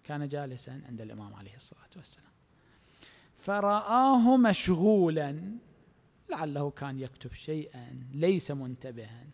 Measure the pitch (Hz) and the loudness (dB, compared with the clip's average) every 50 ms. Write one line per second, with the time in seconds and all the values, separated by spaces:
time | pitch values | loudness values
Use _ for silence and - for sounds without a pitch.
0 | _ - 151 147 147 143 139 143 143 135 127 123 - - 127 139 - - 123 110 | _ -10 -8 -8 -6 -6 -6 -8 -8 -8 -12 -14 -14 -16 -16 -18 -16 -14 -14 -14
1 | 113 107 110 107 107 101 107 101 101 98 104 127 - - - _ - _ _ 190 | -12 -14 -14 -16 -16 -16 -18 -18 -20 -20 -20 -20 -20 -20 -20 _ -20 _ _ -20
2 | 147 - - _ _ _ _ _ _ _ _ _ _ _ _ _ _ _ _ _ | -20 -20 -20 _ _ _ _ _ _ _ _ _ _ _ _ _ _ _ _ _
3 | - - - - _ _ _ _ - - 202 208 202 202 208 208 214 - 226 247 | -20 -20 -20 -20 _ _ _ _ -6 -4 -2 0 2 2 2 0 0 2 2 4
4 | 262 269 269 254 226 240 262 262 240 220 190 - - - 185 160 180 208 214 202 | 6 6 6 6 8 8 8 8 6 6 4 2 2 0 0 4 4 4 6 6
5 | 180 165 160 160 147 139 143 156 175 196 220 240 - _ _ _ _ _ _ _ | 4 4 2 0 -2 -4 -6 -8 -10 -10 -12 -14 -16 _ _ _ _ _ _ _
6 | _ _ _ _ _ - 349 - 160 151 143 143 143 143 139 - 139 139 135 135 | _ _ _ _ _ -10 -8 -6 -6 -6 -4 -4 -4 -4 -6 -8 -10 -8 -8 -8
7 | 131 123 - - - 123 - - - - 156 156 147 - - 127 120 127 127 131 | -10 -12 -14 -16 -16 -16 -16 -14 -10 -8 -8 -8 -8 -10 -14 -20 -18 -16 -16 -16
8 | 127 127 135 143 160 180 190 180 - - 143 139 135 123 127 - - 135 120 117 | -14 -12 -6 0 2 2 2 2 0 -4 -6 -6 -6 -8 -10 -10 -12 -14 -14 -14
9 | 110 107 113 117 127 147 | -16 -16 -18 -20 -20 -20